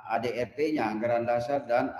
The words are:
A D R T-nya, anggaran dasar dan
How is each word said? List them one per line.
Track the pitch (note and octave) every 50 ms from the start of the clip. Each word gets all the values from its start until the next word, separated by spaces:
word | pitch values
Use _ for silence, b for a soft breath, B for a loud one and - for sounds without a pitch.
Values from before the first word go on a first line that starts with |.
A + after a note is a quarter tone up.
| - -
A | A2+
D | A#2 A#2+ B2 A2
R | A#2+ B2 G#2+ -
T-nya, | C#3+ D3+ D#3+ D3+ C3+ A#2 G#2+
anggaran | G#2+ G#2+ A2+ A#2+ A#2 A#2 A#2+ A#2
dasar | A#2+ A#2+ A#2+ C#3+ C#3+ C#3 - A#2
dan | A#2 B2+ C3+ C3 -